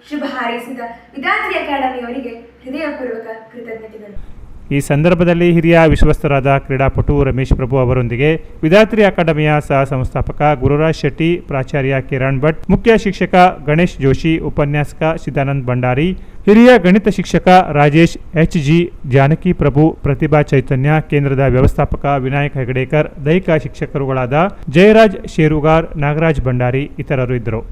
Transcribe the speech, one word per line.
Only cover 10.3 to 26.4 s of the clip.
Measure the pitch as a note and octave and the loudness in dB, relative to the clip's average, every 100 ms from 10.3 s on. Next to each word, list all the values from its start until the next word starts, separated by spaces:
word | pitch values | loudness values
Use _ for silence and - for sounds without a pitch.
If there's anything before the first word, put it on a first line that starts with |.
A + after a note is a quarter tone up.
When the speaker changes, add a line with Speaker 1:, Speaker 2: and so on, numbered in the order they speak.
| - D3 C#3+ | -2 0 2
Speaker 2:
ಗುರುರಾಜ್ | C3 D3 D#3+ D#3 | 0 2 0 0
ಶೆಟ್ಟಿ, | D3 B2 E3 F3 | -4 -2 -2 -2
ಪ್ರಾಚಾರ್ಯ | - C#3 B2 D3 C3+ C3+ | -4 -6 -4 -4 -2 -2
ಕಿರಣ್ | C3 C3+ C3 C#3 | -4 -4 -2 0
ಭಟ್, | D3+ E3 - | -2 -2 0
ಮುಖ್ಯ | F#3+ A#3 A3 | 0 4 2
ಶಿಕ್ಷಕ | G3+ F#3+ F#3 F#3 F3+ - D3 | 0 -2 0 4 4 2 -2
ಗಣೇಶ್ | D3+ F3 - | 0 0 0
ಜೋಶಿ, | C#3 C3 E3 E3 | 0 2 0 -2
ಉಪನ್ಯಾಸಕ | D#3 C3+ D3 D3 C#3+ - D#3+ D#3+ | -2 -2 -2 -2 -4 -2 -4 -2
ಚಿದಾನಂದ್ | - C#3+ C#3 C#3 B2+ | -6 -4 -2 -4 -2
ಭಂಡಾರಿ, | B2 B2 B2+ E3+ F#3 - - - | -2 0 0 -2 -4 -12 -4 4
ಹಿರಿಯ | G#3+ A#3+ B3 | 6 8 6
ಗಣಿತ | F3+ G#3 G#3+ | 6 4 2
ಶಿಕ್ಷಕ | - E3+ E3+ F#3 F#3 F3+ | -2 -2 0 6 4 4
ರಾಜೇಶ್ | D3 D3 D3 E3 - - D3+ | 2 4 4 2 0 -6 0
ಎಚ್ | E3+ F3 | 0 0
ಜಿ, | C#3 E3+ F3 - D3 | 2 2 0 -6 0
ಜಾನಕಿ | C3+ C#3 D#3+ F3+ | 2 2 2 -2
ಪ್ರಭು, | E3+ D3 C3+ D#3 - | 0 0 2 2 0
ಪ್ರತಿಭಾ | D3 C3 D#3 D3 | -4 -2 2 2
ಚೈತನ್ಯ | D3 C#3 C3 C3 C#3 D#3 - | 2 0 0 -2 0 0 0
ಕೇಂದ್ರದ | C#3+ C#3 C3 | -2 0 0
ವ್ಯವಸ್ಥಾಪಕ | C3+ B2 B2+ - C#3+ C3 C#3+ C#3+ | 2 4 2 2 -2 -2 -2 -2
ವಿನಾಯಕ್ | B2+ C#3+ C#3+ C3+ | -2 -2 -4 -4
ಹೆಗಡೇಕರ್, | B2 B2+ B2+ D3+ D3+ - C#3 | -4 -4 -2 -2 -2 -4 -2
ದೈಹಿಕ | F3+ F#3 | 0 0
ಶಿಕ್ಷಕರುಗಳಾದ | D#3 B2+ - D3 D3 C3+ C3 B2 C#3+ F#3+ - - | -2 -2 -10 -8 -6 -4 -4 -2 0 -2 -4 -2
ಜಯರಾಜ್ | D3 G3+ G#3+ A3 - - | 4 6 6 4 2 -8
ಶೇರುಗಾರ್, | - D#3 D#3 D3+ D#3+ E3 D#3+ | -2 0 2 2 2 0 -4
ನಾಗರಾಜ್ | C#3+ D3+ E3 C#3 | -4 0 0 0